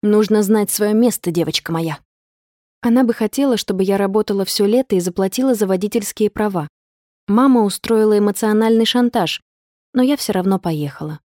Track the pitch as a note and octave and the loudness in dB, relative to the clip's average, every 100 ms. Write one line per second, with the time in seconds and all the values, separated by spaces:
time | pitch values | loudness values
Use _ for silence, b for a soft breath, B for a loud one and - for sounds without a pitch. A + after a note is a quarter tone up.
0 | G#3 G#3 G#3+ G#3+ G3+ G#3+ G3+ - G#3 G#3+ | 2 2 2 2 2 0 0 -2 0 2
1 | A#3+ - - E3 D#3 - - E3 E3 D3+ | 2 0 -4 -2 -2 -4 -6 -6 -4 -8
2 | _ _ _ _ _ _ _ _ A#3+ A#3 | _ _ _ _ _ _ _ _ 0 2
3 | B3 A3+ G#3+ - C#4 A3+ - F#3+ F#3+ G3 | 2 0 -2 0 0 0 -2 -2 0 0
4 | G3 G3+ G#3+ G3 F#3 - G3+ A#3 C4 F#3+ | 0 0 0 -2 -2 0 2 2 2 -2
5 | F3 F3 F#3+ - C4 A#3 G3+ F#3+ G3+ A#3 | -2 -2 -4 0 0 0 0 0 -2 -4
6 | G3+ - G#3 - G#3 F#3+ D3+ _ _ _ | -6 -2 -2 0 -4 -4 -8 _ _ _
7 | _ _ - G3+ C4+ B3+ G#3 - - A3+ | _ _ -2 2 4 4 2 -2 -2 2
8 | G#3+ G#3 G#3 G3+ A3 G#3+ A3+ A3+ A3+ B3 | 4 4 2 0 0 2 2 2 2 2
9 | A#3+ A#3+ E3+ - _ _ _ _ _ B3 | 0 0 -2 -4 _ _ _ _ _ 0
10 | B3+ C#4+ - F#3+ F#3 F#3+ F#3 D#3+ D3 - | 0 0 -2 -2 0 0 -2 -4 -6 -8
11 | D3+ D#3 | -12 -12